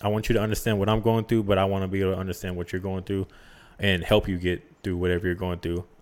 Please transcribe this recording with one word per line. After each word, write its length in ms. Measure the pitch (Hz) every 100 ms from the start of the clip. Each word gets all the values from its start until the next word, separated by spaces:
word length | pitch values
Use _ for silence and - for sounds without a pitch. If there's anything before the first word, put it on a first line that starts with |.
I 60 | 104
want 200 | 107 107
you 60 |
to 60 | 110
understand 360 | 110 101 113 101
what 100 | 101
I'm 120 | 110
going 240 | 113 113
through, 200 | 107 113
but 140 | 101 95
I 60 |
wanna 240 | 98 98 95
be 120 | 95
able 100 | 95
to 60 | 92
understand 380 | 92 90 92 90
what 160 | 87
you're 80 | 92
going 240 | 98 92
through 220 | 87 98 92 - - - - -
and 260 | 101 90
help 240 | - 107 101
you 80 | 90
get 240 | 90 87 - _
through 140 | 98 87
whatever 280 | 90 87 92
you're 80 | 87
going 240 | 90 85
through. 240 | 85 87 - -